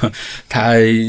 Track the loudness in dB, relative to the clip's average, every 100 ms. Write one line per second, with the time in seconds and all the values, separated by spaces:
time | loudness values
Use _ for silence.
0 | -6 -6 -14 -16 -8 -2 2 4 4 2